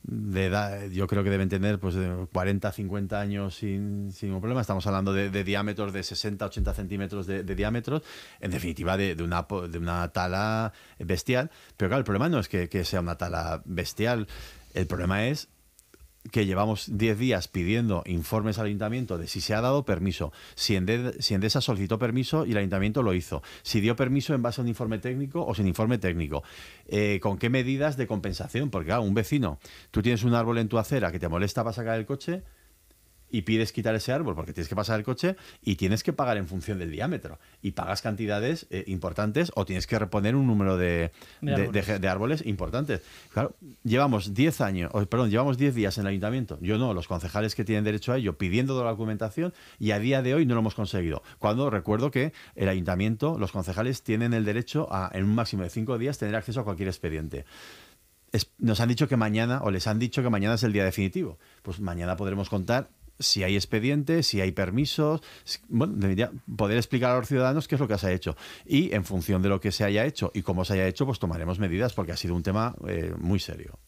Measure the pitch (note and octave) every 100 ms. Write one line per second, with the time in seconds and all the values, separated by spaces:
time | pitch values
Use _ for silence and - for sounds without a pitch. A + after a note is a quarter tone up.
0 | - A#2+ G#2 F#2 F#2+ G2+ G#2 G2+ G2 F#2
1 | F#2+ G#2 G2 G2 F#2+ F#2+ G2+ G#2 F#2+ F#2
2 | F#2 F2+ F2+ F#2 F#2 G2 G#2 - G2 G2+
3 | G2 G#2 G2+ G2+ G2 - G#2+ G2 G2+ G2+
4 | G2+ F#2 G2+ F#2+ A2 B2+ A2 F#2+ G2+ G2
5 | G2 G2 G2 G2 F#2+ G2+ G#2 G2+ G2+ F#2+
6 | F2+ - G#2+ G2+ - - G2 G2 F#2+ G2
7 | G2 G2+ F#2 G2 G2 F#2+ G#2 A#2 A2+ D3+
8 | - - - - G2 F2 F2 D#2 E2+ F#2+
9 | G2 E2 F2 F2 E2+ G2 F2 E2+ E2+ F2
10 | E2+ - F2+ F#2 G#2+ A2 A2 - - -
11 | F2 F2+ - B2 D3+ - - - F#2+ C3
12 | A#2+ G2 D3+ D3+ G2 F#2+ F2 C3 - F#2+
13 | F2 E2+ F2 E2+ E2 D#2+ - F2+ E2+ -
14 | A2 A#2+ G#2 - - - - - F2 F2
15 | F2 G2 A#2 D3+ - _ _ _ _ -
16 | - _ - A#2 G2 F#2 G#2+ G#2 - G#2
17 | A2+ G#2 B2+ G2 - F#2+ F2 A2+ A#2 F2+
18 | - F2 D#2+ A2 G#2+ G#2 G#2 G2+ G#2+ B2
19 | A#2+ F2 E2+ - - G#2+ B2 C#3+ - F2
20 | F#2+ E2+ D2+ - - - - G2 F#2 A#2
21 | B2 - - G2 G#2+ C3+ B2 G2+ G2 A2
22 | A#2+ B2 B2 D#3 - G#2+ G2 F#2+ G2+ B2
23 | A2+ F2+ - D2 - - - A2+ G#2 A#2
24 | B2+ C#3 B2+ C#3 A#2+ A#2 A#2+ G#2+ A#2 A2
25 | B2 B2+ C3+ E3 - A2 G2 E2+ A2 A#2+
26 | F#2+ E2+ D2+ D2 - - - - - G#2
27 | G#2 G2 G#2 G2 A#2 C3 B2+ C3+ D3+ C3+
28 | A#2 G#2+ G#2 F#2 - A#2 C#3+ G2 D#2 A#2+
29 | G#2 G#2 G#2+ D3 G#2 C#2 - - - A2
30 | A2 A#2 A#2+ A#2+ A#2 A#2 G#2+ A#2 G#2+ C3+
31 | F#2 E2 E2+ E2+ G2 - A2+ A#2 A2+ A2+
32 | G#2 C3+ - F3+ - - _ _ _ _
33 | _ _ _ A2+ F#2+ A2 A2 - A2 A2
34 | - C3+ C3+ D#2+ D#2 D2+ E2 F#2+ G#2 A2
35 | G#2 B2+ F3 F#3+ - - - G2 F#2 G#3
36 | - D3+ B2+ G#2+ E2+ F#2 F#2 G2 E2+ D2+
37 | C3 C3 - - - _ G2+ F#2 F2 G2+
38 | A#2 G2+ G#2+ G#2 A#2+ E3 - F#2+ F#2+ F#2
39 | F2+ E2 G#2+ A2 E3+ - G2 F#2 - A2+
40 | G2 G#2+ G2+ C3+ C3 G#2+ F#2+ F#2 F2+ E2+
41 | E2 - - - - G2 G2 G2+ G2 G2+
42 | F#2+ F#2 A2+ D3+ A#2 F#2+ E2 A#2+ D3 G2
43 | - - - G#2 C3 - D3+ A#2+ A2+ A#2+
44 | C#3+ A2 G2 G2 D#3 - A2 F#2+ E2+ G#2
45 | G2+ A#2 A#2+ G#2+ C#3 B2 C#3+ A#2+ G2 A2
46 | G2 G2 G#2 C3 A#2 D2+ F2+ G#2+ B2+ F#2
47 | E2 F2 F2+ G#2 G#2+ - G#2+ G#2+ G#2+ G#2+
48 | - C3 G2+ D#2+ F#2 G2+ C3+ C3 A#2+ A2
49 | A2 G#2+ A2 D3+ F3 - - - G#2 G#2
50 | A#2 C3+ B2+ D3 C#3+ A#2 A2 A2 G#2 F#2+
51 | E2+ D2 - - G#2+ A2+ C#3+ G#2+ F2+ G#2+
52 | C#3+ C3+ D3 - - - G2 F#2+ F2 F2+
53 | G#2+ A2 C#3+ G#2+ G2 G2 F2 F#2 A#2+ C3
54 | - A2 A#2 A#2 G#2 G#2+ A#2 D3+ D#3 F#2+
55 | F#2 F#2 G2+ A2 A2+ G2+ F2 - A2 A#2+
56 | B2+ C#3 G#2+ G#2+ G#2 A#2+ G#2+ F2 F#2+ F2+
57 | E2 D#2 D#2 C#2 C#2 - - - - _
58 | _ _ _ A2 - - A#2 G#2+ A#2+ A#2+
59 | D3+ B2+ G#2+ G#2+ A#2 C3 G#2+ F#2 A2 G#2+
60 | A#2 - B2 G#2+ G2+ A#2 A2+ G#2 F#2+ -
61 | F#2+ F#3 C#3 D#2 - - - F2 G2 F2
62 | F2 F2+ G2 G2 F#2+ G#2 F2+ B2 - _
63 | - - - G#2 F#2 G2+ - A2 B2 D3
64 | C#3+ E3 - G2+ F#2+ E2 F#2 G#2+ C#3+ -
65 | D3+ D#3 - - - - - A#2 D#3+ C#3+
66 | G2 F#2+ A#2+ - - G#2+ G2+ A#2 A2 B2+
67 | B2 B2+ A#2 C3+ B2+ D3 - C#3 B2+ G2+
68 | F#2+ F#2 F2 - - - - C#3 F#3 G#2
69 | F2+ F#2 D#2+ F#2+ G2 G2 G2+ - G2+ G#2
70 | C3+ - G2 G#2+ - F#2 F2+ F#2+ F#2 F2
71 | C3+ A2 F2+ E2 E2 F2+ G2 F2+ A#2 -
72 | E2+ E2+ F2 F2 E2+ G2+ A#2 - - F2
73 | E2 E2 E2+ G2 - E2 - -